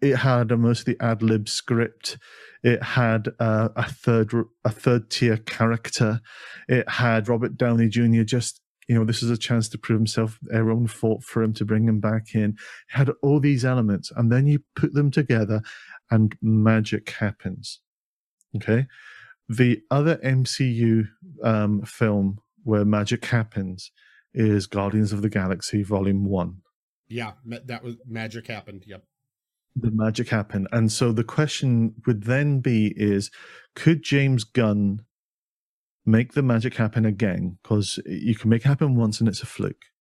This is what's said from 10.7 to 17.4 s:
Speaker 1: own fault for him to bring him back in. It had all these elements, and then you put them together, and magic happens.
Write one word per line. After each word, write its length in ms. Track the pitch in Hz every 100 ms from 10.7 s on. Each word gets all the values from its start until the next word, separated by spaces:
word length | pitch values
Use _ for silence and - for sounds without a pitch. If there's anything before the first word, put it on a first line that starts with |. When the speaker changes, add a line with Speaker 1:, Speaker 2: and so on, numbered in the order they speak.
Speaker 1:
own 160 | 113 117
fault 380 | - 113 110
for 180 | - -
him 100 | 110
to 100 | 110
bring 220 | 104 110 113
him 140 | 110
back 340 | 107 110 107
in. 160 | 110 104
It 60 | 107 - - -
had 220 | - 135 -
all 180 | 147 147
these 240 | 143 135
elements, 480 | 127 127 110 98 -
and 160 | - 117
then 160 | 123 143
you 160 | 147 - -
put 180 | 147
them 160 | 143 143
together, 520 | 143 139 117 104 107 - - - - _
and 260 | 113 107 -
magic 720 | 113 110 107 110 107 107 -
happens. 680 | - 104 -